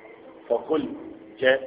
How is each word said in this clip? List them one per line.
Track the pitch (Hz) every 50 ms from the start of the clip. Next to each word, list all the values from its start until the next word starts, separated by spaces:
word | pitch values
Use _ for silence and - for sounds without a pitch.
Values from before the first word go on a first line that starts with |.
| - - - - - - - -
Fọ̀kúlì | - - 120 113 - - - 294 254 - - - - - - - - - -
jẹ́. | - 131 131 135 135 -